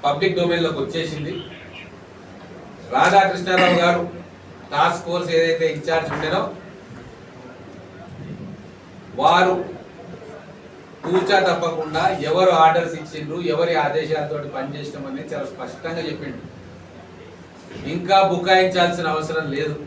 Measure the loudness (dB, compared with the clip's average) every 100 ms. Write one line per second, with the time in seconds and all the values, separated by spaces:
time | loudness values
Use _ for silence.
0 | 0 0 0 2 0 2 0 -2 -4 -4
1 | -6 -6 -6 -8 -10 -16 -18 -18 -18 -20
2 | -20 -20 -20 -20 -18 -18 -18 -18 -4 2
3 | 6 8 6 2 0 4 6 6 4 2
4 | -2 -8 -16 -20 -20 -20 -6 2 2 0
5 | -4 -4 0 2 2 2 0 -2 0 0
6 | 0 -4 -2 -2 -2 -8 -16 -18 -18 -18
7 | -18 -18 -20 -20 -20 -18 -18 -18 -18 -18
8 | -18 -16 -14 -14 -14 -14 -18 -20 -20 -20
9 | -14 2 6 6 6 2 -2 -10 -16 -20
10 | -18 -16 -16 -18 -18 -20 -20 -20 -20 -12
11 | 0 0 4 4 4 2 0 -2 -4 0
12 | 0 0 0 4 6 8 8 6 0 -6
13 | -10 -10 -8 -4 -2 0 2 2 2 0
14 | 0 -2 -2 -6 -6 -8 -8 -8 -10 -10
15 | -10 -10 -8 -6 -8 -8 -12 -10 -8 -6
16 | -6 -6 -8 -10 -14 -16 -18 -18 -18 -20
17 | -20 -20 -20 -20 -20 -20 -18 -12 -6 -6
18 | 4 4 6 2 4 4 4 4 2 2
19 | -2 -2 -2 -4 -2 -4 -4 -6